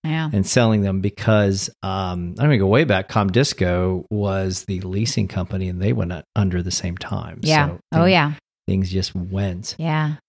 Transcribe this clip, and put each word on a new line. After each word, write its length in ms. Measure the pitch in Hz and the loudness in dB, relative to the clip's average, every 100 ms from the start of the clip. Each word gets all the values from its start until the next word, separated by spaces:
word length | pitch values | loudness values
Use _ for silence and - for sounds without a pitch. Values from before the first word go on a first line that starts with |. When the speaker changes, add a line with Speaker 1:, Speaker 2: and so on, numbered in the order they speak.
Speaker 1:
Yeah. 240 | 156 160 156 | -2 -2 0
Speaker 2:
and 160 | 107 98 | 0 2
selling 360 | 127 113 107 | 4 4 4
them 180 | 98 95 | 2 0
because, 680 | 101 - - 107 101 98 - _ | -2 0 2 4 4 0 -4 _
um, 520 | 95 95 92 90 87 92 | -6 -4 -4 -4 -6 0
I'm 80 | 143 | 2
gonna 120 | 127 | 4
go 80 | 95 | 4
way 180 | 113 | 4
back. 240 | 165 95 95 | 4 0 0
Comdisco 960 | 110 98 101 143 - 90 90 92 92 - | 0 2 2 0 0 0 2 0 -2 -4
was 540 | 107 101 95 95 92 - | -2 -2 -2 -2 -4 -6
the 140 | 92 | -6
leasing 460 | 95 98 117 - 98 | -4 -2 -2 -2 -2
company, 400 | - 92 95 92 | -2 -4 -4 -4
and 120 | 90 | -2
they 140 | 101 | 0
went 180 | 120 90 | 0 -2
u-, 100 | 87 - - | -6 -4 0
under 260 | 98 90 | 2 0
the 80 | 90 | -2
same 280 | - 90 87 | -4 -4 -6
time. 420 | - 95 82 - | -6 -8 -8 -6
Speaker 1:
Yeah. 260 | 151 156 143 | 0 2 2
Speaker 2:
So 100 | 87 _ | -4 _
Speaker 1:
Oh, 100 | 160 | 2
Speaker 2:
thing-, 80 | 180 | 4
Speaker 1:
yeah. 200 | 180 147 151 _ _ - | 4 2 -4 _ _ -2
Speaker 2:
things 240 | 95 92 | 0 0
just 240 | 92 90 | -2 -2
went. 600 | 92 90 95 98 87 98 - | -4 -4 -2 -2 -4 -10 -6
Speaker 1:
Yeah. 360 | 160 156 151 151 | -2 0 -2 -4